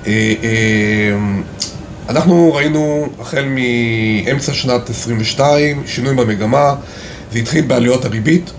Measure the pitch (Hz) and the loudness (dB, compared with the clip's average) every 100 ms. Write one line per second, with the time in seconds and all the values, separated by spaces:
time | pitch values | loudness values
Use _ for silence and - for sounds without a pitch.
0 | - 110 110 107 113 113 110 107 104 107 | 0 2 2 0 0 2 2 2 2 2
1 | 104 101 104 98 - - - - - - | 0 0 -2 -2 -6 -8 -10 -10 -14 -14
2 | - 131 170 175 165 143 151 151 151 147 | -2 2 4 6 6 4 0 0 0 -2
3 | 147 - 113 147 139 131 123 120 117 113 | -4 -8 -6 -4 -2 -2 0 0 0 0
4 | 110 107 120 139 - 135 127 123 117 113 | 0 0 0 -2 -2 -2 0 0 -2 -8
5 | 113 113 110 - 139 147 147 143 - - | -4 -2 -2 2 2 4 2 -2 -6 -4
6 | 131 131 110 104 107 135 143 139 - - | 0 2 2 0 2 4 2 0 -8 -16
7 | - - - 117 113 156 139 127 120 127 | -16 -16 -6 -6 0 0 2 2 4 2
8 | 123 110 113 175 - | 0 -2 2 2 0